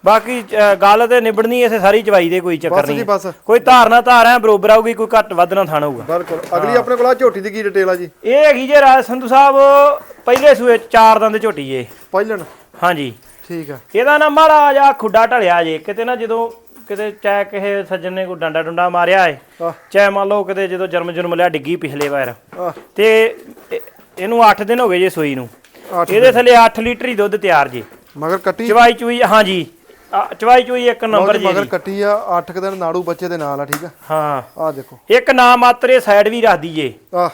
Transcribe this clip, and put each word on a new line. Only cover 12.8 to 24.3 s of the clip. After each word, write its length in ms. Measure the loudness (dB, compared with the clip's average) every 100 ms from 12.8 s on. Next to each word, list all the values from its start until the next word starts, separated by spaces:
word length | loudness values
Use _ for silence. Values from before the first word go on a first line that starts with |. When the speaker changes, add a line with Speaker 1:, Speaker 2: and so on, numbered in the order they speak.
Speaker 1:
ਹਾਂਜੀ। 300 | -2 -2 -8 -12 _ _ -16
Speaker 2:
ਠੀਕ 240 | -14 -14
ਆ। 60 | -16 _ -2
Speaker 1:
ਇਹਦਾ 220 | 0 2
ਨਾ 120 | 2
ਮਾੜਾ 440 | 4 4 6 4
ਜਿਹਾ 180 | 4 2
ਖੁੱਡਾ 340 | 2 0 0 2
ਢਲਿਆ 380 | 0 0 0
ਜੇ, 140 | -2 -6
ਕਿਤੇ 280 | -8 -8 -6
ਨਾ 100 | -6
ਜਦੋਂ 340 | -6 -6 -6 -10 _ -20 _
ਕਿਤੇ 240 | -10 -10 -6
ਚਾਹੇ 220 | -4 -2 -4
ਕਿਸੇ 380 | -6 -6 -6
ਸੱਜਣ 300 | -6 -8 -8
ਨੇ 120 | -8 -8
ਕੋਈ 100 | -8
ਡੰਡਾ 280 | -6 -6
ਡੁੰਡਾ 260 | -6 -4 -2
ਮਾਰਿਆ 380 | 0 2 2 2
ਏ, 100 | -2 _ _
Speaker 2:
ਆਹ। 100 | -10 -10 _
Speaker 1:
ਚਾਹੇ 180 | 0 0
ਮੰਨ 180 | 0 -2
ਲਓ 160 | -2
ਕਿਤੇ 240 | -4 -6 -6
ਜਦੋਂ 200 | -6 -6
ਜਨਮ 240 | -6 -6
ਜੁਨਮ 220 | -6 -4
ਲਿਆ 160 | 0 0
ਡਿੱਗੀ 260 | -2 -6 -8
ਪਿਛਲੇ 320 | -8 -6 -6
ਵਾਰ, 260 | -4 -6 -10 _ -12
Speaker 2:
ਆਹ। 120 | -12 -12 _ -2
Speaker 1:
ਤੇ 400 | 0 2 0 -4 -20 -20 _
ਇਹ, 80 | -14 -14 _ _ -12
ਇਹਨੂੰ 340 | -6